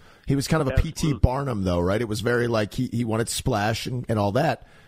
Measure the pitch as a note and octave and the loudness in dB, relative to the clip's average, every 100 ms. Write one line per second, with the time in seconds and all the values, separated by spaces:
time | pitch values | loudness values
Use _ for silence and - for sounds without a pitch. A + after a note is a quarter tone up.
0 | - - - C#3 - D#3+ C3 C3+ D#3+ - | -20 -10 -2 0 2 0 2 2 0 0
1 | D#3+ C3 B2+ B2+ C#3 G#2+ F#2 F2 F2 G#2+ | -2 2 2 2 -2 -2 0 2 2 0
2 | A#2 G#2+ A2 A#2+ A#2+ A2+ G#2+ - B2+ A#2 | -2 -2 0 0 2 0 0 -2 -4 -2
3 | A#2 A2 A#2 - - A2 G#2+ A2+ - B2 | -2 -2 -2 -4 -2 0 0 -2 -6 -6
4 | B2 A2 G2+ G#2+ D#3 A#2 - - | -2 0 2 2 0 -2 -8 -20